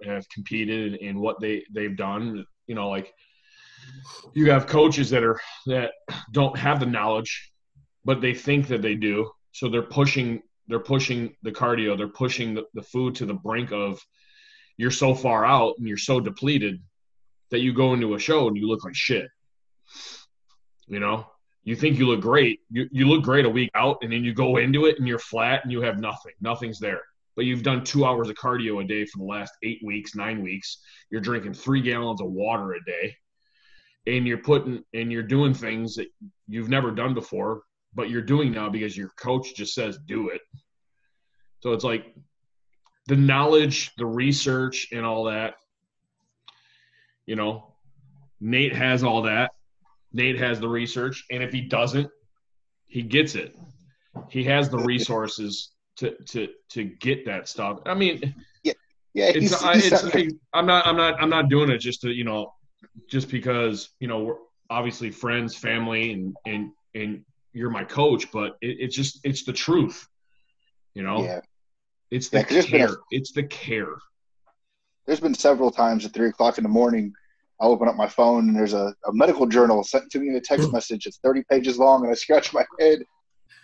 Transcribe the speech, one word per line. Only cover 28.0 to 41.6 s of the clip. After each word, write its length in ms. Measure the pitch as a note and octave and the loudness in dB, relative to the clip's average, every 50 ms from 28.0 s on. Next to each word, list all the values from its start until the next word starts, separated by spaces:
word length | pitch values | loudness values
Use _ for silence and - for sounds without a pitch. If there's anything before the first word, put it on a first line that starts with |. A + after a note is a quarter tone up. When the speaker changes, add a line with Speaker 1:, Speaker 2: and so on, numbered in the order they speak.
| C3+ | 2
Speaker 1:
hours 240 | B2+ B2 A#2 A2+ G#2+ | 2 2 0 -2 -4
of 60 | G#2+ | -6
cardio 460 | - - B2 B2 B2 A2+ G#2+ G#2 G2+ | -4 -4 -2 -2 -2 -2 -4 -4 -4
a 40 | F#2+ | -4
day 180 | F#2+ G#2+ G#2+ G#2 | -4 -4 -4 -4
for 140 | - - G2 | -6 -8 -12
the 60 | F#2+ | -10
last 280 | G2 G#2 G#2 G2+ - - _ | -10 -8 -10 -10 -12 -14 _
eight 180 | A2 A2+ A2+ A2 A2 | -8 -8 -8 -8 -10
weeks, 300 | G#2 G#2 G#2 G2+ - - | -10 -8 -10 -10 -10 -10
nine 280 | G#2 G2+ A2 A2+ G#2 | -8 -8 -6 -6 -6
weeks. 360 | F#2+ F2+ F#2+ G2 - - - - _ _ - - _ - | -8 -8 -10 -10 -10 -14 -16 -16 _ _ -20 -20 _ -10
You're 100 | G#2+ A2+ | -8 -6
drinking 340 | G2 A#2+ A#2+ A2+ F#2+ - F#2+ | -4 -4 -4 -4 -6 -8 -12
three 280 | - - C3+ C3+ C3 | -8 -2 0 0 2
gallons 380 | B2 B2 A#2+ A#2+ A#2 A#2 A2 F#2+ | 2 0 -2 -2 -2 -4 -6 -6
of 80 | G2 F2+ | -6 -8
water 420 | F#2 F#2+ G#2 A2+ A#2 G#2 G2 F#2+ | -4 -4 -2 -2 -2 -2 -4 -6
a 120 | F2 F2 F2 | -8 -10 -8
day, 300 | F2+ F2 E2+ G2 G#2+ - _ _ _ _ _ _ _ _ _ _ _ - - _ _ _ _ - | -10 -8 -6 -8 -8 -10 _ _ _ _ _ _ _ _ _ _ _ -20 -20 _ _ _ _ -6
and 200 | A#2 B2 B2+ B2 | -2 -2 0 0
you're 120 | A#2+ A#2 - | 0 -2 -4
putting, 440 | - D3 D3 C3+ - B2+ B2 - - _ - | 2 2 2 2 2 -2 -8 -8 -10 _ -8
and 180 | A#2 A#2 A#2 | -6 -6 -4
you're 100 | A#2 A#2 | -4 -6
doing 320 | A2 G#2 C3+ C#3 D3 C3+ C3 | -4 0 2 2 4 2 2
things 400 | B2 A#2 A2 A2 A2+ A2+ A2 G#2 | 0 -2 -6 -6 -4 -6 -6 -8
that 120 | A2+ - - _ _ G#2+ G2 _ _ _ G#2 | -10 -12 -12 _ _ -20 -20 _ _ _ -12
you've 200 | G#2+ A#2 A2 A#2 | -10 -8 -4 -2
never 200 | C3+ C#3 B2+ A#2 | 0 0 0 -2
done 240 | G#2 A2 A#2+ C3 B2+ | -4 -4 -4 -2 -4
before, 480 | A2+ - - G2 F#2+ G2 A2 A2+ A2 _ _ _ _ _ _ - | -4 -6 -8 -8 -6 -4 -4 -6 -8 _ _ _ _ _ _ -8
but 160 | A#2+ A2+ A2+ | -8 -6 -4
you're 120 | A#2 A#2 | -6 -6
doing 280 | G2+ B2 C#3+ D3+ C#3+ B2 | -2 0 0 2 2 0
now 180 | A2 A2 G#2+ G2+ | -2 -4 -4 -4
because 280 | G2+ A2 G#2+ G#2 F#2+ | -4 -4 -6 -6 -8
your 140 | G2 G2 F#2 _ - | -10 -12 -12 _ -10
coach 340 | - B2 C3 C3 C3 - - | -4 -2 -2 -2 -2 -6 -12
just 200 | G#2 G2+ - - | -10 -10 -8 -6
says, 240 | B2+ A2 G#2 G2 C#3+ D3+ | -4 -6 -6 -6 -12 -12
"Do 240 | - - A2+ G2+ F2+ | -8 -6 -6 -4 -6
it." 100 | F2+ - _ _ - - _ _ _ _ _ _ _ _ _ _ _ _ _ _ _ _ _ _ - - | -8 -10 _ _ -20 -20 _ _ _ _ _ _ _ _ _ _ _ _ _ _ _ _ _ _ -20 -8